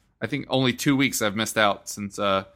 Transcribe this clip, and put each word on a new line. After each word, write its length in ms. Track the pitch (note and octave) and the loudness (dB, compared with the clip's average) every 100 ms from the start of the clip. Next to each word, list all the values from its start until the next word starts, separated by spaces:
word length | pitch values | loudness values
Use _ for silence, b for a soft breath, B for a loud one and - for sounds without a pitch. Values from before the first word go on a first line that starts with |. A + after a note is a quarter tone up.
| _ - | _ -10
I 60 | A#2 | -8
think 180 | C#3+ - | -6 -2
only 240 | C3 C3 | 2 2
two 220 | A#2+ - C3+ | 2 2 2
weeks 240 | C3+ - | 2 0
I've 140 | A2 G2+ | -2 -2
missed 220 | G#2+ - | -2 2
out 300 | G#2 G2 - | 2 2 -6
since, 300 | - G2+ - | -10 -10 -4
uh, 240 | G#2 F#2+ F#2+ | 0 0 -2